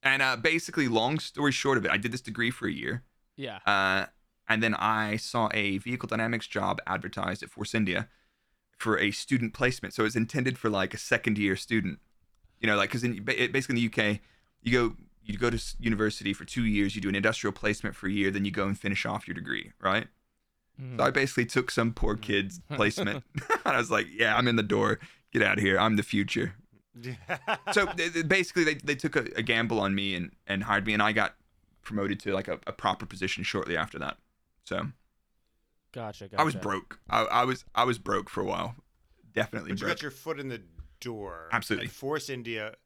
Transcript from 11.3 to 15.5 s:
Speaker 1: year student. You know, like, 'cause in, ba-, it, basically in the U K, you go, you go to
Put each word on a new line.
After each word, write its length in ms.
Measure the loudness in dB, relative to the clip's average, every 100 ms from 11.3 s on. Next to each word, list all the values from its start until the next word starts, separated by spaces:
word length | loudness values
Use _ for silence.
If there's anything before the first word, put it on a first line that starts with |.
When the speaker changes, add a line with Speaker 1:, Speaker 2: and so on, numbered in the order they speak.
| 2
Speaker 1:
year 180 | 2 2
student. 440 | 0 0 0 -6 _ _ _ _ _ _
You 80 | 0
know, 100 | 2
like, 140 | 2
'cause 120 | 0
in, 200 | -2 -2
ba-, 200 | -2 0
it, 80 | 2
basically 220 | 0 0
in 40 | 0
the 40 |
U 80 | 2
K, 320 | 2 2 0 -4 _ _ _
you 100 | 2
go, 240 | 2 2 -2 -18 _
you 140 | -8 0
go 120 |
to 60 | 0